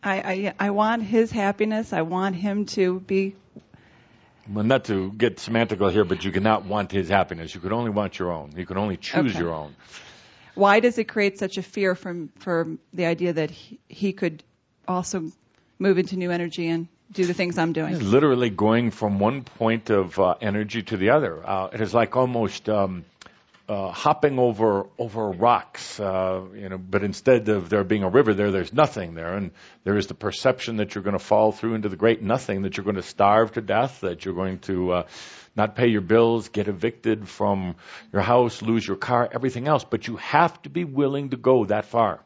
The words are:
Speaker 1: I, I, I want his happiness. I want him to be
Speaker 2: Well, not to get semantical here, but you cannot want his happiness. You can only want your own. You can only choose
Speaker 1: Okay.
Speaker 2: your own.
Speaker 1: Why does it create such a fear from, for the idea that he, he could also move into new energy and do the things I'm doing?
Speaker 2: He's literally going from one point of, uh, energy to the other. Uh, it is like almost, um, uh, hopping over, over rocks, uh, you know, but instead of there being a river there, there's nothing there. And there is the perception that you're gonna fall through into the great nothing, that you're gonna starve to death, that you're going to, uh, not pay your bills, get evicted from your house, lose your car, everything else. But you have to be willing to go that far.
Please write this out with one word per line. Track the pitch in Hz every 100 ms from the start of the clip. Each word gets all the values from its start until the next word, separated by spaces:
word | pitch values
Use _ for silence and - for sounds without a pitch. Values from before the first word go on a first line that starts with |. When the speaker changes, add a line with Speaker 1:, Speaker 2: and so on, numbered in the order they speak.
Speaker 1:
I, | 202 196
I, | - 190 202 -
I | 202
want | 202 214 233
his | 208 220 226
happiness. | 233 196 202 214 220 220
I | 180
want | 160 180 190 180
him | 202 202 202
to | - 185 185
be | 185 190 196 196 _ - _ _ _ _ _ _ _ _ -
Speaker 2:
Well, | 104 107
not | 131 -
to | 98 92
get | 104 120 -
semantical | - 113 113 104 98
here, | 92
but | 95 90
you | 98
cannot | 92 101 110 92
want | 104 98
his | 98 85
happiness. | 98 90 85 80
You | 92
can | 87
only | 113 120
want | 101 101 -
your | 87
own. | 82 71 78
You | 90
can | 95
only | 104 90
choose | - 127 139
Speaker 1:
Okay. | 87
Speaker 2:
your | 85
own. | 80 76 71 - - - - - _ - -
Speaker 1:
Why | 196 208
does | 240 233
it | 220
create | - 202 196
such | 185 -
a |
fear | 180 - 190 180
from, | 190 175 151 _
for | - 170 165 160 _
the | 170 170
idea | 170 175
that | 160 156
he, | 165 - - _
he | - 202
could | 190 175 156 _ _ _ _ -
also | 180 180 196 160 - _ _ _ _
move | 190 185
into | 185 185
new | 175
energy | 175 175 160 170
and | 165 170 _ _
do | - 180
the |
things | 175 175 175
I'm | 165
doing? | 160 160
Speaker 2:
He's | 180
literally | 104 117 147 123 123
going | 95 107 113 120
from | - 107 98
one | 104 135
point | 123 - 113 113 107
of, | 104 92 82
uh, | 92 87
energy | 107 101 104 117
to | 101 104
the | 95
other. | 143 127 80 87
Uh, | 98 95
it | 110
is | 107
like | 113 110 123
almost, | 127 120 107 - -
um, | 107 98 92 82 _ - _ _ _ _
uh, | 104 95
hopping | 85 151 151 151 135
over, | 123 104 110 98 95 -
over | 120 107 107
rocks, | 90 113 113 - - - -
uh, | 101 95 95 92 92
you | 101 98
know, | 92
but | 92 101 101
instead | 95 - 123 107
of | 107 87
there | 104 98
being | 107
a | 95
river | 104 113
there, | 98 104
there's | 95 87
nothing | 120 147 - 90
there. | 82 82 95
And | 92 - - _ -
there | 104
is | 98
the |
perception | - 107 - 131 127 - 113
that | 104
you're | 104 98
gonna | 98
fall | - 107 110
through | 104 113 113
into | 104
the | 92
great | 107 113
nothing, | 98 117 - 98
that | 95 95
you're | 98
gonna | 101
starve | 87 - 101 107 113
to | 113
death, | 104 101 135 131
that | 98 87 95
you're |
going | 87 95 92
to, | - 92 90
uh, | 90 85 - - - - -
not | 107 107
pay | 120
your | 107
bills, | 87 113 117 117 104
get | - 101
evicted | 95 110 117 117 110 98
from | - 101 98 92 85 - - -
your | 98
house, | 98 120 120 117
lose | 110 113 101
your | 98
car, | - 123 120
everything | 120 131 127 131
else. | 147 -
But | 117 -
you | 110
have | - 147 170 -
to | 147
be | 143
willing | 175 135 143 139 139
to | 127
go | 120 131 104
that | 104 -
far. | 117 110 85